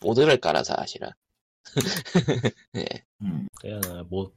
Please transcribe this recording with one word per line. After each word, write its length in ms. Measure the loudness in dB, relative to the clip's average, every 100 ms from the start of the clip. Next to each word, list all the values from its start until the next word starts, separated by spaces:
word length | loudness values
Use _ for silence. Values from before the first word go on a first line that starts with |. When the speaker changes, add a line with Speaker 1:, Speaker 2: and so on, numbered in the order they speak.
Speaker 1:
모드를 340 | 2 4 6 6
깔아서 360 | 4 2 0 -2
하시라. 340 | -4 -10 -12 -14 _ _ _ _
<laughs> 920 | -6 -2 -2 -4 0 2 2 2 0 -4 _ -8
예. 100 | -6 -8 -12 _
Speaker 2:
음. 240 | -6 -4 -6 -10
Speaker 3:
그냥 200 | -10 -8 -8 -8 -6
뭐, 220 | -6 -6